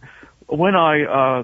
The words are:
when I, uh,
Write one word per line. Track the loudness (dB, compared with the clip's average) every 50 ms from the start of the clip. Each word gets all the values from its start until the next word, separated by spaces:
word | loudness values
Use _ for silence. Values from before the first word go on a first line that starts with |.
| -20 -20 -20 -20 -20 -20 _ _ _
when | -8 -4 -2 0 0 2
I, | 2 2 2 2 0 -2
uh, | -2 0 0 0 0 -2 -4